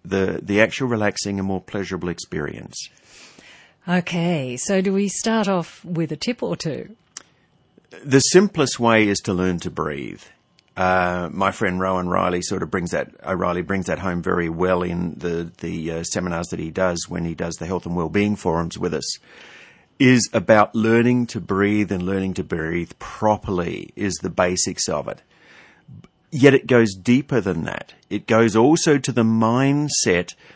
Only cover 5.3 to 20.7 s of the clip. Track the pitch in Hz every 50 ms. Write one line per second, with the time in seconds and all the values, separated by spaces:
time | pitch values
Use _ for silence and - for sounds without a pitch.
5.3 | 220 226 175 196 196 180 165 - - - - 170 180 160 165 151 160 147 - -
6.3 | 247 - - 170 170 - - 170 139 120 117 - 220 _ _ _ - - - _
7.3 | _ _ _ _ _ _ _ _ _ _ _ _ - - - 143 127 139 135 -
8.3 | - 180 208 196 - 165 143 127 - - 120 117 113 110 107 104 101 - - -
9.3 | 98 90 92 92 90 85 - 90 71 - 82 78 73 71 65 52 50 - - -
10.3 | _ _ _ _ _ _ _ _ - - 92 92 92 92 90 90 90 90 87 82
11.3 | 71 90 98 95 95 - 113 92 90 92 95 95 95 90 90 87 87 92 92 90
12.3 | 90 90 87 - 101 92 87 78 - 95 87 87 87 76 64 - - - - -
13.3 | 95 85 90 90 87 90 87 78 98 95 87 - 82 78 90 95 87 87 82 92
14.3 | 90 90 85 82 82 82 90 92 92 90 90 87 87 87 87 85 - - 87 85
15.3 | 85 85 85 82 - - 85 85 87 85 78 80 82 82 85 - - - 90 90
16.3 | 85 82 87 - 92 87 82 80 76 98 92 92 87 85 - - 87 87 85 85
17.3 | 82 - 85 85 80 - 85 82 95 87 - 90 87 90 82 80 80 101 101 104
18.3 | 104 104 - 92 82 82 85 85 - - 92 87 82 71 - - - - _ -
19.3 | - - - - - - - - - _ _ _ _ - 135 127 127 120 - -
20.3 | - 110 87 - 110 107 104 -